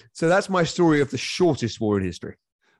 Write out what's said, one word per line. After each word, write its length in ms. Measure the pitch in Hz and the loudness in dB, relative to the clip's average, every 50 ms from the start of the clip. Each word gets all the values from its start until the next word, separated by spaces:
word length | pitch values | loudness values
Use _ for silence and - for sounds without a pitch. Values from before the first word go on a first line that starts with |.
| - _ - | -20 _ -8
so 140 | - 165 165 | -2 0 2
that's 200 | 180 202 202 - | 2 2 0 0
my 120 | 190 180 | 0 0
story 380 | 165 - - - 175 165 151 147 | 0 0 0 2 4 4 4 4
of 100 | 139 127 | 2 0
the 60 | 135 127 | -2 -8
shortest 600 | - - - - 180 170 135 - 120 110 - - | -8 -6 -2 0 2 2 2 0 -4 -6 -4 -4
war 180 | 110 104 104 98 | -2 0 0 0
in 60 | 95 | -2
history. 320 | 90 87 - - - - _ _ _ _ _ _ _ _ _ | -4 -6 -8 -14 -16 -16 _ _ _ _ _ _ _ _ _